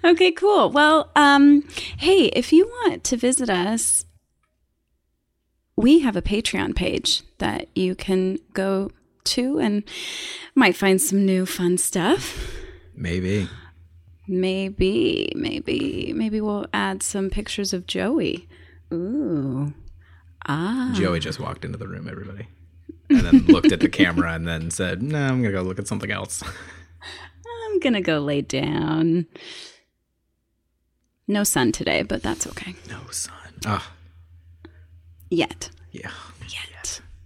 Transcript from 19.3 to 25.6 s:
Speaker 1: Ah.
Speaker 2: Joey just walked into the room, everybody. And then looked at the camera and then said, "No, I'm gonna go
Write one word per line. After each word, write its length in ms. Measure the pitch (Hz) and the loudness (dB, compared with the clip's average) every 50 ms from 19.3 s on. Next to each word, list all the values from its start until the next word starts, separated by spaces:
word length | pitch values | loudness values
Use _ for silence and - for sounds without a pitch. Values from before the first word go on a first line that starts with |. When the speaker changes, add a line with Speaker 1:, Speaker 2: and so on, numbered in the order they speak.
| 170 147 135 139 127 131 147 147 143 - - - - - - _ - - _ - - _ - | -2 -2 -4 -4 -4 -4 -4 -6 -8 -10 -18 -20 -20 -20 -20 _ -20 -20 _ -20 -20 _ -8
Speaker 1:
Ah. 460 | - 139 151 170 196 233 262 254 - - | -6 -4 -4 -2 -4 -2 -4 -2 -2 -2
Speaker 2:
Joey 240 | 185 - - - 82 | 0 0 0 0 -2
just 200 | 73 - - - | -4 -6 -8 -8
walked 240 | 78 - 80 - 85 | -8 -10 -10 -10 -10
into 140 | 85 87 - | -12 -10 -10
the 100 | - 92 | -10 -12
room, 200 | 90 90 - 90 | -12 -12 -12 -12
everybody. 380 | - - - 98 98 101 - - - _ - _ _ - - - - - _ - | -12 -14 -14 -14 -14 -16 -16 -18 -20 _ -20 _ _ -20 -20 -20 -20 -20 _ 4
And 120 | 294 254 | 4 4
then 180 | 226 - 277 262 - | 6 8 6 6 10
looked 260 | - 311 - - 302 - | 10 8 8 8 4 4
at 80 | - | 4
the 80 | - 294 | 2 -2
camera 460 | - - 98 90 85 85 85 85 82 | 2 2 2 2 2 0 -2 -2 -2
and 120 | 80 82 | -4 -4
then 240 | 85 82 80 80 85 | -4 -4 -4 -4 -6
said, 320 | 82 - 95 90 90 87 113 | -4 -4 -4 -4 -2 -4 -4
"No, 160 | 143 151 151 143 135 | -4 -2 -2 -2 0
I'm 120 | 131 127 123 | 0 0 0
gonna 100 | 107 98 | 0 0
go 100 | 95 | -2